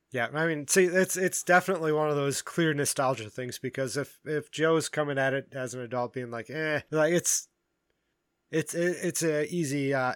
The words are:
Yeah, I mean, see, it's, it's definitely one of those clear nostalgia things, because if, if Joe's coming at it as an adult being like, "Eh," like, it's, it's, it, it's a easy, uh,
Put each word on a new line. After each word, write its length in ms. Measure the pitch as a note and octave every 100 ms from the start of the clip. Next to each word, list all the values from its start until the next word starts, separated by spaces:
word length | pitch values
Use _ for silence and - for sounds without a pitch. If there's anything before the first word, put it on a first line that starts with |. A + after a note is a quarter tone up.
| _
Yeah, 180 | B2+ A#2
I 140 | D3 E3
mean, 200 | D3+ C3+
see, 180 | G3 F3+
it's, 300 | F#3 F#3 F3+
it's 260 | F#3 -
definitely 480 | - F3+ - F3+ D#3+
one 180 | D3+ D3+
of 60 | C#3+
those 260 | C#3 -
clear 320 | - - D#3+
nostalgia 560 | C#3+ C3+ - C3 A#2 G#2+
things, 300 | - B2 -
because 380 | B2+ - C3 C#3
if, 220 | C3+ - -
if 240 | D3+ D3
Joe's 400 | D3 D#3+ D#3+ -
coming 280 | D3+ D3 C#3
at 140 | C3+
it 160 | C3+ C3+
as 220 | C3+ B2+ B2+
an 60 |
adult 320 | A#2 B2 A#2+
being 180 | C3 A#2+
like, 180 | A#2 A2
"Eh," 300 | D3 D#3 D3+ -
like, 220 | D#3 D#3
it's, 360 | E3+ - - - _ _ _ _ _ _ _ _ _ _
it's, 240 | D#3 D3+
it, 240 | E3+ F3 E3
it's 180 | F3+ -
a 320 | E3 D3+ D3+
easy, 400 | F3 C#3+ C#3+ C#3
uh, 200 | C3+ B2+